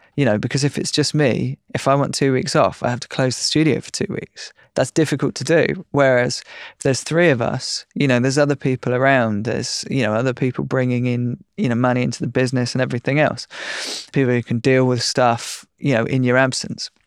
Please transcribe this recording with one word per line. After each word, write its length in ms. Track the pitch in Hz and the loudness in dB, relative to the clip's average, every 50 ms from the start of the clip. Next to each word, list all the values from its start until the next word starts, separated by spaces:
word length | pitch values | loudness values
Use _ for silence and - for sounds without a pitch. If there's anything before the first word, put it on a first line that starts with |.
| _ _ _ | _ _ _
You 80 | - 143 | 0 2
know, 140 | 120 104 107 | 2 2 2
because 260 | - 123 - 139 135 | 0 -2 0 0 0
if 140 | 143 - - | 0 -2 -2
it's 120 | - - | -4 -2
just 240 | - - 147 - - | -2 0 0 0 0
me, 440 | 151 151 127 110 - - 127 139 - _ _ - | 2 2 2 2 0 -2 -4 -6 -8 _ _ -8
if 120 | 135 - | -2 0
I 80 | 139 135 | 2 2
want 200 | 143 139 - - | 2 2 0 -2
two 180 | - 147 135 131 | 0 0 2 2
weeks 240 | 127 - 143 - | 0 0 0 2
off, 260 | 160 127 90 - - - | 2 2 2 0 -2 -4
I 60 | - | -4
have 120 | 123 123 | -4 -4
to 80 | - - | -6 -8
close 280 | - - 135 131 120 | -4 -2 -2 -2 -2
the 80 | - - | -2 -4
studio 340 | - - 151 156 156 - - | -2 0 2 2 2 2 0
for 100 | - - | -4 -8
two 160 | - - - - | -8 -6 -6 -6
weeks. 440 | - - - - _ - - - - _ _ _ _ | -6 -8 -10 -12 _ -18 -20 -20 -20 _ _ _ _
That's 160 | - 131 - | -2 -2 0
difficult 440 | - - 160 147 156 139 - 139 - | 2 0 2 2 0 0 -2 -2 -4
to 80 | - 135 | -4 -2
do. 400 | 139 160 160 143 - - 185 - - | 2 2 4 4 2 0 -4 -6 -4
Whereas 520 | - 143 139 135 127 123 123 131 135 - - - - - - - - | 0 2 4 4 4 4 2 0 -2 -6 -10 -14 -18 -18 -18 -20 -18
if 60 | _ - | _ -2
there's 180 | 139 131 - - | 0 0 0 -2
three 260 | - 151 165 175 165 | -2 0 2 4 4
of 140 | 139 117 117 | 4 2 0
us, 420 | - - 135 - - - - - _ _ | -2 -4 -4 -6 -8 -8 -10 -10 _ _
you 140 | - 147 139 | -2 0 2
know, 120 | 127 120 | 2 2
there's 180 | 120 135 131 147 | 2 2 2 2
other 180 | 147 143 143 | 2 2 0
people 380 | - - 139 131 127 - 127 123 | 0 -2 -2 -2 -2 -2 -2 0
around. 500 | 123 131 139 135 131 120 113 107 101 107 | 2 4 4 4 4 2 2 0 -2 -2
There's, 400 | 117 - 131 120 - - - - - | -2 -4 -4 -4 -6 -8 -8 -6 -4
you 120 | - 135 120 | -2 0 0
know, 120 | 107 107 | 2 0
other 180 | 110 123 131 123 | 0 0 0 0
people 320 | - 139 127 123 - 139 | 0 -2 -2 -2 -2 -4
bringing 400 | 131 - 131 127 127 123 120 123 | -2 0 0 0 0 0 0 0
in, 300 | 123 120 120 123 120 120 - - _ _ - | 0 0 -2 -2 -4 -4 -6 -10 _ _ -4
you 100 | 208 131 | -2 0
know, 60 | 117 | 0
money 280 | 113 127 127 123 123 123 | 2 2 2 2 2 0
into 180 | 127 120 - | -2 -2 -4
the 60 | - | -6
business 480 | 131 120 127 127 123 135 127 123 120 - | -2 0 0 0 2 0 0 -2 -2 -2
and 60 | 131 | -2
everything 400 | 131 131 131 120 - - 135 151 | -2 -2 -2 -4 -2 0 2 2
else. 260 | 151 - - 131 - - - - - - - - - - - - - - - | 2 2 0 -4 -8 -14 -14 -14 -12 -10 -10 -8 -8 -8 -10 -10 -12 -4 0
People 200 | 143 135 123 123 | 2 2 4 2
who 100 | 120 117 | 0 0
can 160 | - 123 117 | -2 -4 0
deal 280 | - 135 131 131 131 | 2 4 4 4 4
with 160 | 127 127 120 - | 4 2 0 -2
stuff, 640 | - - - 127 120 117 113 - - - - - _ _ _ | -2 0 2 2 2 2 0 -2 -8 -12 -12 -16 _ _ _
you 140 | - 143 135 | -2 0 2
know, 100 | 113 117 | 2 2
in 200 | - - 131 127 | 0 0 0 2
your 120 | 123 123 127 | 2 4 4
absence. 520 | 135 131 127 - - - - - - - - _ _ | 2 2 0 -4 -6 -8 -10 -10 -12 -14 -16 _ _